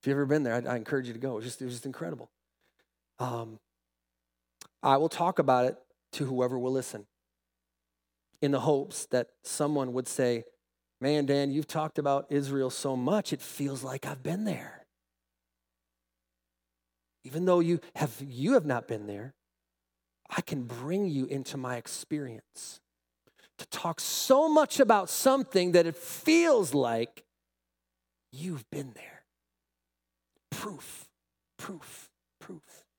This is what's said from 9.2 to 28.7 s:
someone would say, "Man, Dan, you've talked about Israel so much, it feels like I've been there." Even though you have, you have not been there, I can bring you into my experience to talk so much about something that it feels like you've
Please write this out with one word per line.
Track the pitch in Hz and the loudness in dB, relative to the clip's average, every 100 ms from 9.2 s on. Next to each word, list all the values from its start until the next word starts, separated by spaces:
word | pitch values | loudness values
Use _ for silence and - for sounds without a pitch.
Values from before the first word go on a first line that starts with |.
| 117 _ | -2 _
someone | - - 147 151 127 | -12 -2 0 0 -2
would | 123 127 | -4 -6
say, | - 127 117 117 _ _ _ _ _ | 0 0 0 -6 _ _ _ _ _
"Man, | 131 151 139 | 0 2 2
Dan, | 143 139 | 2 2
you've | 139 151 | -2 -2
talked | 165 156 - | -4 -4 -2
about | 143 139 - | 0 0 0
Israel | 143 139 139 131 | -2 0 -2 -2
so | - 143 131 | -2 -4 -2
much, | 123 208 - | 0 0 0
it | 143 | -6
feels | - - 143 135 | -8 -6 -6 -6
like | 131 135 - | -8 -8 -8
I've | 143 | -8
been | 143 180 | -6 -4
there." | 214 156 - - - _ _ _ _ _ _ _ _ _ _ _ _ _ _ _ _ _ _ _ _ _ _ _ | -4 -4 -8 -18 -20 _ _ _ _ _ _ _ _ _ _ _ _ _ _ _ _ _ _ _ _ _ _ _
Even | - 143 180 | -10 -2 4
though | 175 | 4
you | 170 170 - - | 4 0 -2 -4
have, | 147 - | -4 -4
you | 139 123 151 | -12 -4 4
have | 262 151 | 4 4
not | 123 - | -2 -2
been | 113 104 | -8 -6
there, | 101 120 _ _ _ _ _ _ _ _ _ _ | -10 -12 _ _ _ _ _ _ _ _ _ _
I | - | -8
can | - 143 | -6 -6
bring | 120 117 131 190 196 | -6 -8 -4 0 0
you | 143 127 | 0 -2
into | 135 131 143 | -4 -6 -8
my | 127 123 | -6 -6
experience | - - - 151 135 110 _ - - - _ _ _ _ _ _ _ _ | -8 -12 -6 -6 -6 -12 _ -16 -16 -16 _ _ _ _ _ _ _ _
to | - | -12
talk | - 170 165 | -6 -6 -6
so | - - - 262 320 | -4 -4 6 6 8
much | 311 285 - | 6 4 4
about | 240 214 185 | 6 6 4
something | - 262 269 - 190 180 | 2 4 4 2 2 6
that | 175 165 | 6 6
it | 165 | 0
feels | - - - 330 339 262 165 | -10 -4 4 6 6 6 4
like | 143 123 113 117 - _ _ _ _ _ _ _ _ _ _ _ | 2 2 0 -2 -6 _ _ _ _ _ _ _ _ _ _ _
you've | 131 175 156 113 | -12 -8 -8 -8